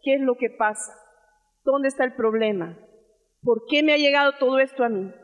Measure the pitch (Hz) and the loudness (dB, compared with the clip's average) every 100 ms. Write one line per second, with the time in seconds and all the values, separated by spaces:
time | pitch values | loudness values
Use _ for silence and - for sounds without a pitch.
0 | 277 277 262 247 240 233 214 214 - - | 0 0 0 -2 -4 -2 -4 -4 -14 -18
1 | _ _ _ _ _ _ - 269 277 269 | _ _ _ _ _ _ -2 0 -2 -2
2 | 254 247 226 220 220 202 170 170 - - | -4 -2 -2 0 0 -2 -6 -12 -20 -20
3 | _ _ _ _ 240 226 233 294 302 294 | _ _ _ _ -2 -2 0 0 2 2
4 | 294 285 285 277 254 262 269 269 240 208 | 2 2 0 0 0 2 0 0 -2 -2
5 | 190 185 | -8 -14